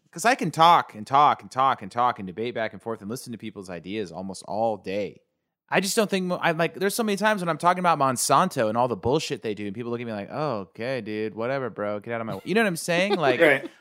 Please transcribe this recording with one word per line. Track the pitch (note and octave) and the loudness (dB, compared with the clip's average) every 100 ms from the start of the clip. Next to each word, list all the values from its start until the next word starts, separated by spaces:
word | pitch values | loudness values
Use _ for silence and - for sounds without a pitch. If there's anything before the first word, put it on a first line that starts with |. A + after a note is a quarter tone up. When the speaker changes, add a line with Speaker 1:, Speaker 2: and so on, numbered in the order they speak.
| _ | _
Speaker 1:
'cause | - | -2
I | A3 | 0
can | C4+ F#3 | 2 0
talk | D3 E3 E3 - | 6 8 8 4
and | A2 G#2+ | -8 0
talk | C#3 C#3+ A#2 | 6 6 4
and | G2+ | -2
talk | B2 C3+ A#2+ | 0 0 0
and | F#2+ | -4
talk | A#2+ A#2+ A2+ | 0 0 0
and | F#2+ | -6
debate | E2+ A#2 | -6 -6
back | A#2+ A2 | -4 -6
and | G2 | -6
forth | - A2 | -8 -8
and | G2+ | -8
listen | A2 - | -10 -10
to | A2+ | -12
people's | A2 G2+ F#2 | -12 -12 -12
ideas | F2 E2+ G#2+ F#2+ | -12 -6 -6 -6
almost | D#2+ F#2+ F#2 - | -8 -10 -10 -8
all | G2+ A2+ G#2 | -2 -2 -2
day. | F#2+ G2 F#2+ - _ _ _ _ - | -4 -4 -6 -8 _ _ _ _ -2
I | D#3 | 0
just | G3 A#3 | 0 0
don't | G3+ | 0
think | G3 F3+ | 0 -2
mo-, | F3+ | -2
I'm | E3 D#3+ | 0 0
like, | E3 | 0
there's | - G3 | 0 -2
so | G3+ | -2
many | A3 F#3+ | -2 0
times | G#3+ G#3+ | 0 0
when | F3 | -2
I'm | D#3 | 0
talking | F3 F#3 | 2 2
about | F3+ D#3 | 2 2
Monsanto | C3+ B2 - C#3+ F#3 C#3+ A2 | 2 2 4 4 4 2 2
and | A2+ | 2
all | B2 | 0
the | A2 | 0
bullshit | A#2 D3+ - B2+ | 0 0 0 -6
they | A#2 | -6
do, | G2+ G#2 | -6 -6
and | |
people | G2 A#2+ | -8 -6
look | A#2 | -6
at | A#2+ | -6
me | |
like, | G#2+ G2 | -8 -8
"Oh, | A#2+ D3+ A2 F#2 | -6 -4 -4 -6
okay, | - A#2 C3+ | -8 -6 -4
dude, | G#2+ G#2+ A2 | -4 -4 -4
whatever, | G2 A#2 C#3 B2+ | -4 -4 -4 -4
bro, | F#2+ G#2 G#2 | -4 -4 -4
get | G#2+ | -6
out | A#2 | -6
of | A2+ | -6
my | |
way." | G2 | -8
You | - | -2
know | F#3+ | 0
what | A3 | 0
I'm | E3 | -2
saying? | - E3+ F#3+ | -2 0 0
Like, | G3+ D3 B2+ | 2 2 4
Speaker 2:
<laughs> | D#3+ C#3 | 4 4
Right. | - - | -2 -14